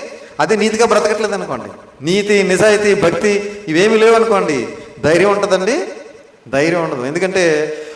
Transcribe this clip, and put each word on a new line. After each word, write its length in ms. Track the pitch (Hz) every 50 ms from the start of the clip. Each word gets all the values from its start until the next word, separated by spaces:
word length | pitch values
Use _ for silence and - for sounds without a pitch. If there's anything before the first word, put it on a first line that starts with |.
| - - - - - - - -
అదే 160 | 151 165 220
నీతిగా 300 | 208 202 220 208 220 233
బ్రతకట్లేదు 480 | 220 214 208 233 - 214 220 220 208 202
అనుకోండి, 680 | 190 175 151 139 117 104 101 - - - - - - 131
నీతి, 380 | 156 185 208 202 202 208 202
నిజాయితీ, 520 | 190 180 185 180 202 220 208 202 208 208 196
భక్తి 680 | - - 170 - - - 208 202 196 202 - - - - -
ఇవేమీ 280 | 156 165 190 220 226
లేవు 180 | 214 220 226 226
అనుకోండి, 540 | 226 226 226 208 190 180 156 151 127 110 - - - - - - - 113
ధైర్యం 260 | 147 160 175 190 208
ఉంటదండి? 540 | 202 202 202 180 185 185 185 202 254 339 381 - - - - - - - - - - _ _ 117
ధైర్యం 360 | 120 135 147 165 170 175 165
ఉండదు. 200 | 156 156 127 123
ఎందుకంటే 680 | 135 151 180 190 185 190 190 180 165 156 151 151 151 - - - - -